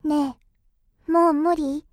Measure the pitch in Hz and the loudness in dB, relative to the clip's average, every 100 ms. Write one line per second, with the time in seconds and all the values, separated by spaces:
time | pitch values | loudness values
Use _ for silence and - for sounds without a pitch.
0 | 311 294 277 - _ _ _ _ _ _ | -2 -2 -2 -6 _ _ _ _ _ _
1 | - 330 339 294 320 339 285 285 - | -2 2 2 2 0 -2 -2 -6 -10